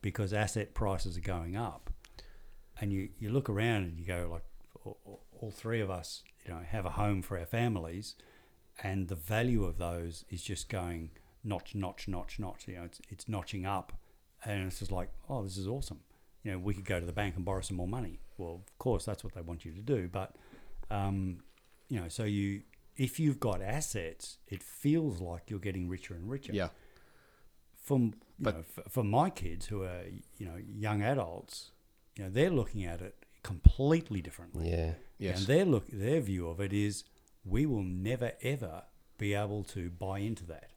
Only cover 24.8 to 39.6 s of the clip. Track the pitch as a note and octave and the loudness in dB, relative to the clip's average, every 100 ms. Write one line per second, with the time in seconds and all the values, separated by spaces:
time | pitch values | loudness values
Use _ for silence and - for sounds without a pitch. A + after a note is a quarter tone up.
24.8 | C#3+ D#3+ D#3 F2+ F2+ E2+ - G#2 G2 F#2 | 6 6 4 0 -4 -6 -6 -4 -2 -2
25.8 | F2 F2+ - F2 F#2 C3+ - G#2 F2 - | -2 -4 -6 -8 -6 -6 -2 0 0 -4
26.8 | - - - - - - - - - - | -20 -20 -20 -20 -20 -20 -20 -20 -20 -18
27.8 | - C#3 A#2 G#2+ - - A2 E2 D#2+ - | 2 4 4 2 -16 -2 0 0 -6 -12
28.8 | - - G#2 A2+ F3 - F2 E2 - G#2 | -4 0 4 6 4 2 -4 -2 -4 -2
29.8 | F#2 F2+ F2+ F#2+ - - F#2+ E2 G#2+ G#2+ | -4 -4 -8 -12 -14 -12 -10 -8 -8 -4
30.8 | G#2+ G#2 G#2 C#3 F2 E2+ - - - - | 0 2 4 2 0 -4 -10 -14 -14 -20
31.8 | _ _ _ - F#2+ G2+ F3 D#3+ G#2 G#2+ | _ _ _ -10 -2 4 6 6 2 0
32.8 | F2+ E2+ F2+ - - - - F2+ - - | -2 -4 -8 -12 -20 -14 -8 10 10 10
33.8 | C3+ E3 D#3+ G2+ D#2+ - E2 - E2 E2+ | 6 6 4 -2 -2 -10 -8 -2 2 4
34.8 | D#2+ E2 - - G2 F2+ G2 D3 F#3+ B2 | 2 0 -8 -4 0 2 6 6 8 6
35.8 | - G#2+ G#2 D#3+ G#2+ F#2+ E2+ E2 G2 G2+ | 4 -2 2 2 2 0 -2 -2 0 2
36.8 | G#2 G2 - - _ - G2 G#2+ D3+ A#2 | 2 0 -8 -20 _ -16 0 2 4 2
37.8 | F#2 F#2 F#2+ B2+ A#2+ - B2+ C#3 G#2 D#2+ | 0 0 0 0 -2 -2 -2 -2 -4 -8
38.8 | - - - - G2+ G2+ G#2 G#2 | -14 -20 -20 -4 0 2 0 -2